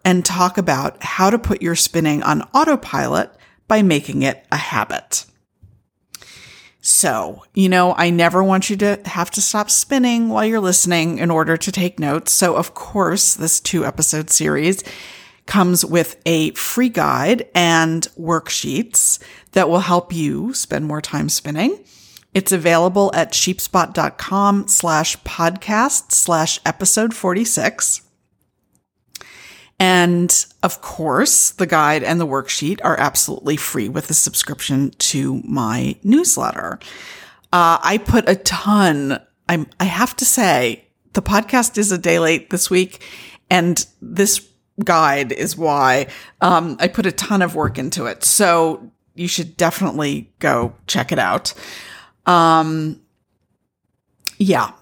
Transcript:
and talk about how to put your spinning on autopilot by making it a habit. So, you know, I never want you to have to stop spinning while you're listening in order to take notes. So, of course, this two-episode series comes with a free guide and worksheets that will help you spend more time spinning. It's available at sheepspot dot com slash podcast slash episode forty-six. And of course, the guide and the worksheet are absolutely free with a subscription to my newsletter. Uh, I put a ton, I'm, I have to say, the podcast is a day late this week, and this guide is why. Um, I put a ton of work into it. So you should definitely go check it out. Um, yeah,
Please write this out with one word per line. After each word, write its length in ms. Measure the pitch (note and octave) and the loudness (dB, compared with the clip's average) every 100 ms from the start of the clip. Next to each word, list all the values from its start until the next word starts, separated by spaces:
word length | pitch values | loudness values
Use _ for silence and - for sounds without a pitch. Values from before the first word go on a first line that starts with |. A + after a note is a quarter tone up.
and 180 | F#3 F3+ | 0 0
talk 360 | - F3+ F3+ F#3+ | 0 0 0 0
about 440 | F#3 D3 F#3 - | 0 -2 -2 -6
how 280 | - - F#3+ | -8 0 2
to 80 | A3+ | 2
put 240 | A3+ G3+ | 0 -2
your 140 | E3+ E3+ | -2 0
spinning 460 | - E3 D#3 D3 | 0 0 0 0
on 200 | D3 D3+ - | 0 -2 0
autopilot 800 | - - C#4+ - C#3+ B2+ D#3 - _ _ _ - | 2 2 2 -2 -4 -2 -2 -2 _ _ _ 0
by 120 | A3 | 2
making 400 | G3 D3 - D3 | 4 2 0 -2
it 240 | C3+ - _ | -2 -4 _
a 40 | D3 | -6
habit. 680 | - A2+ G#2 - - - - _ _ _ - _ _ _ _ - - - - - - _ | -4 -4 -4 -6 -6 -8 -8 _ _ _ -20 _ _ _ _ -20 -20 -20 -20 -20 -20 _
So, 600 | - - E3+ A2 E2 - - | -2 0 2 -2 -4 -10 -8
you 160 | - F#3+ | 0 4
know, 260 | F3+ F3+ - | 4 4 2
I 140 | F3 | 2
never 340 | E3+ E3+ F3+ | 4 4 4
want 260 | F#3+ F#3+ F#3+ | 4 2 0
you 60 | G3+ | 0
to 240 | G3+ G3+ F#3 | 0 0 -4
have 260 | F3 F3 | -6 -6
to 100 | - | -2
stop 280 | - G#3+ G#3 | -2 -2 -2
spinning 580 | - - C4+ B3 A#3 A3+ | -2 0 0 2 2 0
while 160 | G#3+ | 0
you're 160 | A3 A3+ | 0 0
listening 580 | F#3 F3+ E3+ E3+ E3 D#3 | 2 2 2 0 0 -2
in 140 | E3+ | 0
order 240 | D#3+ D#3 E3 | 0 0 0
to 160 | - | -2
take 260 | F#3+ F3+ - | -2 -4 -2
notes. 320 | D3 D3+ - | -4 -2 -2
So, 240 | - F3+ | 0 2
of 200 | D#3+ E3 | 0 -2
course, 600 | - - G#3 F3 F#3+ - | -8 -8 -2 0 0 0
this 240 | - D#3+ - | 0 -2 -2
two-episode 720 | - F3 C#3 - D3+ D#3 D#3 | -2 -2 -4 -2 -2 -2 0
series 540 | - D#3 D3 D#3+ F#3+ - - - - - _ - | 0 0 0 0 -2 -6 -18 -20 -20 -20 _ -4
comes 380 | G#3 F3+ F3 | 0 2 2
with 320 | - E3+ - - | 0 0 0 -4
a 280 | E3 E3 D#3 | -2 0 0
free 360 | - - - B3 | -4 -6 0 0
guide 600 | F3+ D3 B2 D3 A#3+ - F3 | 0 0 2 2 0 0 0
and 500 | E3+ E3 E3 E3 D#3+ - | 4 4 2 0 -4 -8
worksheets 1040 | E3 D#3+ - - D3 C#3 A#3+ - - - - - _ | -2 -2 -2 -6 -4 -4 -2 0 0 -2 -6 -20 _
that 180 | F#3+ E3+ | 0 2
will 120 | F3 | 2
help 320 | F3+ F3 F3 | 2 0 0
you 420 | E3 D3 C#3 G#3+ | -4 -2 -2 -4
spend 320 | C4 - C#3+ D3+ | -6 -6 -4 -4
more 160 | D3+ | -6
time 260 | - C#3+ D#3 | -6 -4 -2
spinning. 560 | - D3+ D3+ A#3 G#4 - _ - - _ | -4 -4 -2 -2 -2 -8 _ -20 -20 _
It's 180 | F#3+ F#3+ | -4 -2
available 580 | F#3 E3+ E3 F3+ F#3+ G3 | 0 4 4 4 2 2
at 180 | - D#3 | 2 -2
sheepspot 600 | - - F#3 - F#3 E3+ | -2 -2 -2 -2 0 0
dot 240 | - D3+ - | 0 -4 -4
com 520 | - F#3+ G3+ G3+ - | -4 0 2 2 0
slash 520 | - E3+ D#3 D#3+ - | 0 2 0 0 -4
podcast 880 | - - E3 F#3+ - G#3+ C4+ - - | -10 -2 -2 -2 -2 0 0 -2 0
slash 480 | - - E4 D#4+ - | 0 2 2 0 -2
episode 480 | - - F#3+ A3 A3+ | -4 -2 0 2 0
forty-six. 880 | A3+ F#3 F3+ A#3 - A3+ - - - - _ _ _ _ _ _ _ _ _ _ - - - - - - _ | -2 -2 0 0 -2 -2 -2 -4 -4 -8 _ _ _ _ _ _ _ _ _ _ -20 -20 -20 -20 -20 -20 _
And 680 | F#3 F3+ F3 F3 F3 - - _ | 2 4 4 2 2 0 -2 _
of 180 | - - | -4 -4
course, 720 | - - D#3 C3 C#4+ - - | -12 -6 -2 0 2 2 0
the 160 | - F3 | 0 0
guide 360 | D#3+ D3+ D#3 | 2 2 2
and 160 | A2 E3+ | 0 -2
the 80 | D#3+ | 0
worksheet 540 | C3+ C3 - D3 G#3 | -4 -4 -4 -4 -2
are 160 | - D#3+ | -2 0
absolutely 600 | C#3+ - - - - D3+ | 0 0 -4 -4 -4 -4
free 320 | - C#3 G#2 | -4 -6 -4
with 180 | D3+ - | -6 -2
a 60 | |
subscription 800 | D#3 - - - D3 - C3+ C#3 | -2 0 -2 -6 -6 -2 0 -2
to 500 | - - C#3 C3+ C3 | -2 -4 -2 -2 -4
my 520 | - C#3 A2+ A#2+ C3 - | -4 -4 -2 -2 -4 -4
newsletter. 760 | G3 C#4 F4+ - B2+ - - - - - - - - - _ | 2 2 4 0 -2 -6 -8 -12 -14 -20 -20 -20 -20 -20 _
Uh, 240 | F3 E3 E3 | 2 4 4
I 160 | D#3 G#3 | 2 0
put 280 | G#3+ A3+ - | 2 2 4
a 100 | F#3+ | 0
ton, 840 | - F3+ G3+ G#3 F#3 D3 C#3 C3 - _ - | 0 -4 0 4 4 2 -2 -6 -8 _ -4
I'm, 160 | E3+ D3+ _ | -4 -4 _
I 60 | |
have 320 | F#3+ E3+ B3 - | -4 -2 -4 -2
to 80 | |
say, 600 | - - G3 C#3 B2 A#2+ _ _ _ | -2 2 2 2 0 -4 _ _ _
the 80 | - | -4
podcast 560 | F#3 G#3 A3 B3+ A3+ G#3 | 0 0 2 0 0 0
is 160 | G#3 | -2
a 60 | F3+ | 0
day 200 | G3+ E3+ | 0 2
late 300 | E3 E3 - | 2 0 -2
this 220 | F3+ - | -4 0
week, 340 | F#3 F#3 - - - - - _ | 2 0 -4 -20 -20 -20 -20 _
and 340 | F3+ E3+ E3+ - _ | 2 2 0 -4 _
this 480 | - F3 G3+ - - _ _ - | -8 0 0 0 -6 _ _ -6
guide 480 | F#3 E3+ D#3 C#3 C3 | 0 4 4 2 -2
is 280 | - D#3 D#3 | -4 -6 -2
why. 480 | D#3+ C#3+ C3 C3 C3+ - - _ | -2 2 4 2 0 -10 -20 _
Um, 380 | F3+ F3 E3 - | 2 2 0 -2
I 80 | F3+ | -2
put 160 | - | 0
a 80 | F#3+ | -2
ton 300 | - - G3+ | -4 -2 0
of 120 | F3 | 0
work 220 | D#3+ D3+ - | 0 -4 -4
into 300 | C3 F3+ A#2 | -6 -6 -6
it. 180 | - | -4
So 640 | - - G3 E3+ D#3+ D#3 - _ _ | 0 2 4 4 2 -2 -10 _ _
you 140 | - F3 | -10 -6
should 300 | - E3 - | -4 -6 -2
definitely 760 | E3+ - F#3+ D3+ C#3+ C#3+ A#2 _ | -2 0 -4 -2 -4 -4 -10 _
go 360 | D3+ A#2+ A#2+ - - | -2 0 -2 -6 -6
check 260 | - B2 | -4 -2
it 60 | D3 | 0
out. 340 | F#2+ F#2 - - - - - - - _ | 0 -2 -4 -10 -16 -18 -18 -20 -20 _
Um, 800 | - F3 E3 D#3+ D#3 D#3+ D#3 - _ _ _ _ _ _ _ _ _ _ _ _ - - | 2 4 6 4 2 -2 -4 -8 _ _ _ _ _ _ _ _ _ _ _ _ -16 -2
yeah, 340 | G3 C#3+ G#2+ - | 0 2 0 -6